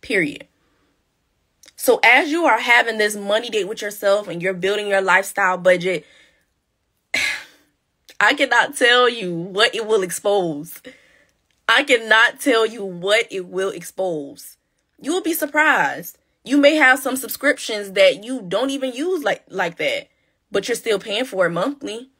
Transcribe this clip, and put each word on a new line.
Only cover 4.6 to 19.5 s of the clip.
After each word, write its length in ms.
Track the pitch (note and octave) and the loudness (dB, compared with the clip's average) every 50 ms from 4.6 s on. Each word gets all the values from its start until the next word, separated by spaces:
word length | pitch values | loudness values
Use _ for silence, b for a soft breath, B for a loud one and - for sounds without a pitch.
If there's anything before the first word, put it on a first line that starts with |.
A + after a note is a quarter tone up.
| E3+ F#3+ G3+ G#3+ G#3 | -2 -2 -2 -2 -2
your 140 | G3+ G3 G3 | 0 0 0
lifestyle 560 | F#3+ F#3+ F3 F#3 G3 - - - G3+ F#3 F#3 | 2 4 2 2 2 0 -4 -2 0 0 0
budget, 480 | F3+ F3+ F#3 F3+ F3+ E3+ F#3 F#3 E3 b b b b b b b b b b b _ _ _ _ _ _ _ _ _ _ _ - | 2 4 4 4 4 2 -4 -4 -4 b b b b b b b b b b b _ _ _ _ _ _ _ _ _ _ _ -4
<sighs> 1040 | - - - - - - - _ _ _ _ _ _ _ _ _ _ _ - - _ | -4 -4 -4 -6 -8 -12 -18 _ _ _ _ _ _ _ _ _ _ _ -20 -2 _
I 140 | G3+ G#3+ C4 | 2 2 2
cannot 420 | D4 D4 B3+ A#3+ A#3+ G#3 - C#4+ | 2 0 2 2 2 2 0 0
tell 320 | - B3+ A#3+ A#3+ B3 B3 | 0 2 4 4 4 4
you 260 | A#3+ B3 A#3 F#3 F3+ F3 | 2 0 -2 -6 -6 -6
what 420 | E3 E3+ G3 F#3+ G3 A3 - - | -6 -6 -6 -2 0 0 0 0
it 100 | G#3+ A3+ | -4 -2
will 160 | G#3 A3 G#3+ | 0 0 0
expose. 800 | F#3 F3+ F3 - - G#3 G3+ G3+ F3+ E3+ D3+ C#3+ D#3 E3 - - _ C4 B B B B B B B B B _ _ _ _ _ _ | 0 -2 -6 -4 -2 0 0 2 0 -2 -4 -6 -10 -14 -16 -20 _ -20 B B B B B B B B B _ _ _ _ _ _
I 160 | - A3+ B3 D4 | 0 2 2 4
cannot 560 | C#4+ C#4 A3+ A3+ A3 G#3+ A3 A#3 A#3 - - | 2 0 0 2 2 4 4 4 2 0 -2
tell 260 | - C#4+ A#3+ A3+ A3+ | 0 2 2 2 2
you 180 | A3 A3 A#3+ G3+ | 0 -2 -6 -10
what 440 | G3 F3+ F3 F3 G3 G#3 A3+ A3+ - | -10 -10 -8 -2 0 2 2 0 -2
it 180 | - F#3+ F#3 | -6 -10 -10
will 220 | F3+ F#3 F3+ F#3+ G3 | -8 -6 -4 -4 -4
expose. 880 | - - F3 - - - F#3+ F#3 E3+ D3+ C#3+ C#3 C#3+ - - - - _ _ _ _ _ _ _ _ _ | -6 -8 -14 -16 -8 -6 -4 -4 -4 -6 -8 -10 -16 -18 -20 -20 -20 _ _ _ _ _ _ _ _ _
You 140 | - B3+ E4 | -6 -4 -4
will 80 | F#4 | -2
be 120 | - E4 E4+ | -2 -2 -2
surprised. 840 | D#4 D#4+ C#4+ - D4+ D4+ D#4 C4+ A3 E3 C#3 C#3 - F3 - - _ _ _ _ _ _ | -2 -4 -4 -2 -2 0 2 2 2 0 -2 -4 -6 -12 -16 -18 _ _ _ _ _ _
You 140 | - B3+ | 0 2
may 180 | C#4+ C#4 C#4+ D#4+ | 6 6 6 6
have 240 | D#4 D4 B3+ C4 C#4 | 6 6 6 4 4
some 160 | - C4 B3 | 2 -4 -4
subscriptions 760 | B3+ - - - - - C#4 D4 D4 - - A3+ G#3 G#3 G3 | -4 -6 -8 -10 -2 0 0 0 0 -4 -6 -6 -6 -6 -4
that 320 | F#3+ G3+ F#3+ F#3+ F3 F3+ G3+ | 2 6 6 6 6 2 -6
you 180 | A#3 C4 B3+ | -8 -10 -8
don't 280 | G#3 F3 E3+ G3+ B3 C#4 | -8 -4 -2 -2 -2 -2
even 220 | C4+ C#4 C4 C4 A#3+ | -2 -4 -6 -6 -4
use 300 | B3 D4 F4+ F#4+ F4 C#4 | -4 -4 -2 -2 -2 -2
like, 200 | G#3 F3 - _ | -2 -4 -4 _
like 280 | _ | _